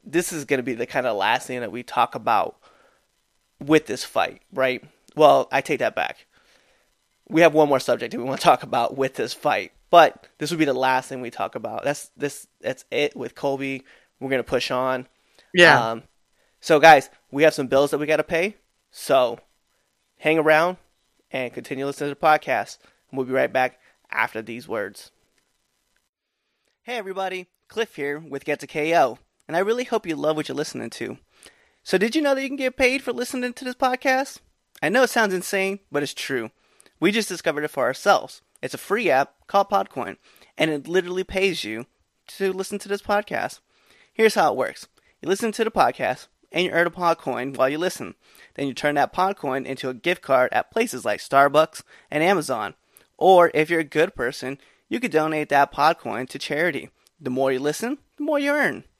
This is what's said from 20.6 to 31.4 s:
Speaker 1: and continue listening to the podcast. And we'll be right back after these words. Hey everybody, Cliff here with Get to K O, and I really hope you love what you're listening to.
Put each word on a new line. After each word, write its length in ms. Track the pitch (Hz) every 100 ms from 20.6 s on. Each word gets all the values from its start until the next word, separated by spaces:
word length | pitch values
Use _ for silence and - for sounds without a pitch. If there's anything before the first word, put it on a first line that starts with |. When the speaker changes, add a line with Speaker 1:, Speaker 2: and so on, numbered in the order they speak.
| 170 185 _ _ _ _ _
Speaker 1:
and 240 | 135 123
continue 320 | 127 123 131 139
listening 240 | 139 147
to 40 | 143
the 80 | 160
podcast. 520 | 156 - 117 107 - _ _ _
And 80 | 131
we'll 80 | 127
be 60 |
right 200 | 131 131
back 260 | 131 127 _ _ _ _
after 300 | - 113 -
these 240 | 110 117 -
words. 460 | 110 101 101 - _ _ _ _ _ _ _ _ _ _ _ _ _ _ _ _ _
Hey 140 | - 247
everybody, 500 | 190 185 190 185 180 _ _
Cliff 260 | 220 226
here 240 | - 143 147
with 260 | 160 135
Get 140 | - 147
to 60 | 143
K 300 | 156 156 165
O, 220 | 135 120 _ _ -
and 100 | 165
I 40 |
really 240 | 196 240
hope 200 | 254 220
you 120 | 175 147
love 180 | 147
what 140 | 156 151
you're 80 | 135
listening 340 | 156 127 117
to. 280 | - 107 123 _ _